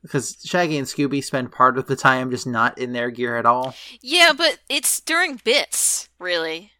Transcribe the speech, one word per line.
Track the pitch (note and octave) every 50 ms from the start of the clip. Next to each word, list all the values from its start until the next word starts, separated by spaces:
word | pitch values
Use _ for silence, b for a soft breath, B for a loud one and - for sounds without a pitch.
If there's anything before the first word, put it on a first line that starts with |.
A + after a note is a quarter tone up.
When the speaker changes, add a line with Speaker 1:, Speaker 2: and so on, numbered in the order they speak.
| -
Speaker 1:
Because | E3 - C#3 - - - _ -
Shaggy | - - F3+ F3 D#3 D#3+
and | C#3+ C3+
Scooby | - - - C#3+ C3+ C#3 C#3 C3
spend | - - C3+ B2 A#2+
part | - - B2+ B2+ B2
of | C3 B2+
the | - C3+
time | - - C#3 C3 B2+ C3 C3
just | B2 A#2 -
not | B2 A#2+ A2+ A#2 B2+ -
in | - B2+ B2 B2
their | A#2+ A#2+ B2
gear | A#2+ A#2+ B2 A#2+ A#2+
at | A#2 A2+
all. | A#2 B2 B2 C3 C3 B B B B B B
Speaker 2:
Yeah, | - B3 D#4 F4+ E4+ E4 D4+
but | C#4 E4+ D#4 - - _ _
it's | C4+ D4+ - - - -
during | _ - D#4+ E4+ F#4 E4+ C4+ A3+ _
bits, | A3 B3+ C#4 - _ - - - - - - - _ _ _
really. | F3+ F3+ F3 E3 E3 D#3+ D#3+ E3 G#3 _ _